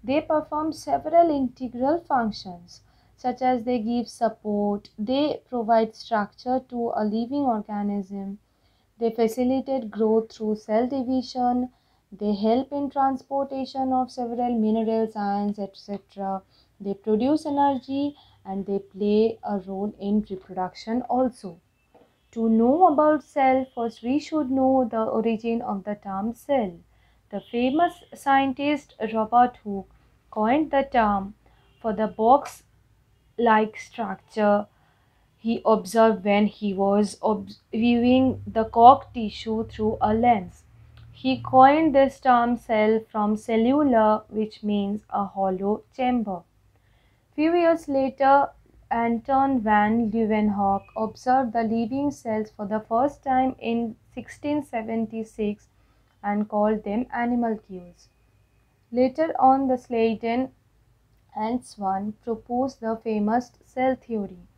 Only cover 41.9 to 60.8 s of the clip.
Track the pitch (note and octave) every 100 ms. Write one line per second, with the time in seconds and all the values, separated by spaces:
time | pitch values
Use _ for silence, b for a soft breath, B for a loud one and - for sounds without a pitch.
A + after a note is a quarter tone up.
41.9 | C4+ C4+ - C4 A#3+ A#3 A#3+ - A3 G#3+
42.9 | A3 A3 A3 G#3 G#3+ G#3+ A3+ A3+ C#4+ D4
43.9 | A#3 G#3+ G#3+ - G#3 G#3+ - G#3 G#3 G3
44.9 | G#3 _ G3+ G3 - G3 F#3 G3 G#3+ -
45.9 | - B3+ B3 G3+ F3+ - _ _ _ _
46.9 | _ _ _ _ - D#4 F4 E4+ D#4+ D#4+
47.9 | C4+ C4+ C4 C4+ C#4 C#4 - _ _ _
48.9 | A#3 A#3 A#3 A#3 C4+ C4+ C4 G#3+ G#3+ G#3
49.9 | A3+ A#3 A3+ A3 G#3+ G#3+ G3+ G3 G3 -
50.9 | - A3 G#3+ B3+ C4 B3+ A#3 A3+ A3+ A#3
51.9 | C4 C#4+ C#4+ A#3 G#3+ G#3+ - G#3 G#3+ G#3+
52.9 | A3+ C#4 - - B3+ C4 C4 - A#3 A#3
53.9 | - _ - G#3+ - D4 D4 C#4+ A#3 A3
54.9 | A3+ A3 A3+ A3 - G#3 G#3 _ _ _
55.9 | _ _ _ G3+ G#3 G#3 G#3 G#3 A3 G#3+
56.9 | G#3 B3 A#3+ A#3+ A#3+ A#3 A3 _ F#3 F3
57.9 | E3+ _ _ _ _ _ _ _ _ _
58.9 | A#3+ B3+ B3+ D#4+ - C4 C4+ C4+ B3+ -
59.9 | A#3 A3+ G#3 A#3 A#3+ C4 _ _ _